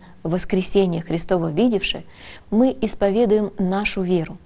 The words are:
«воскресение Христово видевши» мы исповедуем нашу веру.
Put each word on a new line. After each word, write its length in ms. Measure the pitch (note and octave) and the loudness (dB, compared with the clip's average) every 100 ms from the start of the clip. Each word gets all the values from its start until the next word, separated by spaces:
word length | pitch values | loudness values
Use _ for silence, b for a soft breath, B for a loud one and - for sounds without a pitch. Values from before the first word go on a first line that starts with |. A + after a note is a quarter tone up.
| B - | B -10
«воскресение 800 | D#3+ F3+ - F#3+ F#3 G3 F#3 E3 | -4 -4 0 -2 2 2 2 0
Христово 500 | - E3 - F3+ E3 | -4 -4 0 0 0
видевши» 540 | D3+ B3 F#4 - E3+ B B B B - | 2 2 2 -2 -6 B B B B -2
мы 280 | G#3+ C4 B3+ | 2 2 2
исповедуем 720 | G#3+ - G3+ G#3 A3+ G#3+ G3+ - | -4 0 0 2 4 2 0 -2
нашу 440 | F#3 G3 G#3 G3 | -2 -2 -2 -2
веру. 360 | F3+ F3+ D#3 A3 | 0 0 -2 -10